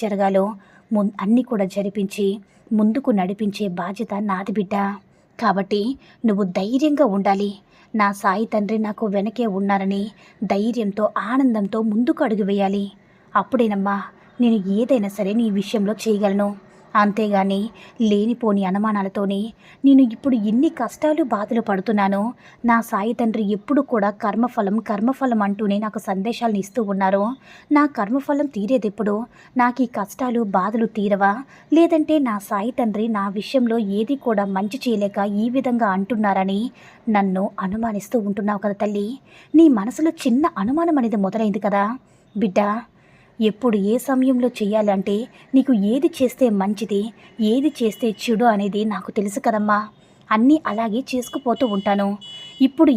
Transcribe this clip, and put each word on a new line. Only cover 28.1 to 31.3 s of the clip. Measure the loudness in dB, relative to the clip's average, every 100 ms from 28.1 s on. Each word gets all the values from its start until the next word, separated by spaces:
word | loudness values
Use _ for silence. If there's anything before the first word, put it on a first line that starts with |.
| -2 -2 -2 -2 -4
తీరేదెప్పుడు? | 0 0 0 -4 -2 -2 -6 -16 -8 0
నాకు | 0 0 -2
ఈ | -4
కష్టాలు, | -8 -6 -4 -2 0 0
బాధలు | 0 0 -2 0
తీరవా? | 0 2 2